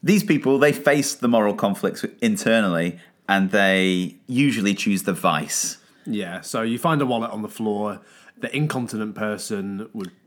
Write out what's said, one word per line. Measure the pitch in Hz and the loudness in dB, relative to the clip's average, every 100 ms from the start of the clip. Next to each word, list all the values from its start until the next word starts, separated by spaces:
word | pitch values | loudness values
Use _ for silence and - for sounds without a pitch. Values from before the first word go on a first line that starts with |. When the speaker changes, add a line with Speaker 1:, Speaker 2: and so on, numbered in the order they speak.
Speaker 1:
these | - 208 | 4 2
people, | - 151 131 135 | 4 2 4 4
they | 147 | 4
face | 143 - 147 139 | 4 2 2 0
the | - 123 | -2 2
moral | 117 104 | 4 4
conflicts | 101 104 98 98 - - - | 2 -2 0 -4 -4 -10 -2
internally, | 117 104 - 113 104 85 87 85 - _ - | 0 0 2 2 2 0 -2 -4 -16 _ 0
and | 98 95 | 2 2
they | 104 98 95 92 90 90 - _ | 4 4 4 4 2 -2 -8 _
usually | 123 143 113 101 | 0 2 2 0
choose | 98 - 98 | 0 0 0
the | - | -2
vice. | 87 92 76 76 - - - _ _ | -2 0 0 -2 -4 -4 -8 _ _
Speaker 2:
Yeah, | - 107 92 90 | -8 -6 -6 -10
so | - 123 | -8 -4
you | 113 120 | -2 -2
find | 170 156 | 0 0
a | 135 | 0
wallet | 120 113 | -2 -2
on | 107 | -6
the | 107 | -10
floor. | - 110 104 104 101 _ - - _ | -6 -4 -2 -4 -8 _ -20 -20 _
The | 117 | -8
incontinent | 135 151 131 117 107 107 | -2 -2 -2 -6 -6 -6
person | 101 107 104 - 104 98 98 110 | -6 -4 -4 -6 -8 -6 -10 -12
would | 113 92 _ | -12 -12 _